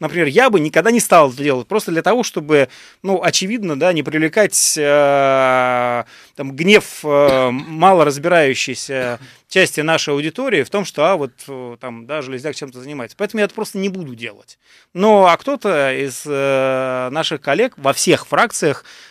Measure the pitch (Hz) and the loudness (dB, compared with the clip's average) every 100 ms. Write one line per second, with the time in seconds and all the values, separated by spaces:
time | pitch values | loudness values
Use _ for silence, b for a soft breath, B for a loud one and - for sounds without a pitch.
0 | 160 165 151 156 262 202 151 160 190 240 | -6 -2 2 4 4 4 2 2 2 2
1 | - 180 143 123 143 131 - 208 196 165 | 4 6 4 2 -2 -2 -2 -4 -2 -2
2 | 175 240 226 - 147 147 135 B B B | 0 0 -2 -6 2 2 2 B B B
3 | 185 190 175 - 190 233 196 139 175 165 | -4 0 0 -2 -4 -4 -4 0 0 0
4 | 143 156 156 220 202 - - 160 143 147 | -2 -2 -2 0 0 0 -2 0 2 4
5 | 139 139 139 135 131 127 127 123 123 120 | 4 4 2 2 2 2 0 0 -2 -4
6 | 113 B B - 135 135 160 208 - - | -8 B B -12 -12 -4 2 4 2 -8
7 | 151 143 143 131 127 127 160 160 180 185 | -2 2 4 4 0 -2 -8 2 4 6
8 | 147 143 165 175 139 127 - 120 - 135 | 4 0 2 2 2 0 -6 -8 -8 -6
9 | 123 120 127 B _ 185 180 - 151 160 | -6 -8 -14 B _ 0 2 0 -2 -2
10 | - 143 151 156 269 190 123 202 185 - | -2 -4 -4 -6 -2 -2 -2 -4 -4 0
11 | 156 190 135 - - 135 123 117 127 117 | 0 0 -4 -10 -16 -14 -14 -14 -14 -16
12 | 117 151 131 131 147 139 139 123 131 143 | -10 -10 -10 -10 -10 -10 -14 -16 -14 -12
13 | 117 - 202 220 208 - 214 196 196 185 | -12 -8 -6 -2 -4 -4 -8 -6 -6 -6
14 | 151 117 117 104 _ _ b b b 175 | -10 -12 -14 -14 _ _ b b b 0
15 | 208 208 185 170 - 285 214 160 135 135 | 4 6 6 4 0 -4 -2 0 0 -2
16 | 139 123 151 139 139 135 131 131 131 127 | -6 -8 -8 -4 0 0 0 -2 -4 -4
17 | 127 147 156 151 - 151 247 - 135 135 | -4 -4 -6 -6 -2 0 0 0 -2 0
18 | - 139 - 147 226 - 165 135 B B | 2 0 2 0 0 0 -2 -2 B B
19 | B | B